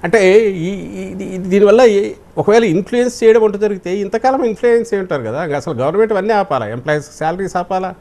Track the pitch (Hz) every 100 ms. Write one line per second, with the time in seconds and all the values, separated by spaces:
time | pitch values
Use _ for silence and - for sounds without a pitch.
0 | 175 220 190 202 220 190 165 196 170 196
1 | 190 190 185 185 185 196 202 220 254 202
2 | 208 - - - 151 220 233 170 190 240
3 | 247 - 220 226 220 202 208 196 180 196
4 | 202 226 254 269 247 208 240 233 226 202
5 | 185 151 113 127 170 143 147 127 131 180
6 | 220 208 202 214 196 131 107 117 156 151
7 | 147 - 156 175 190 180 180 185 185 180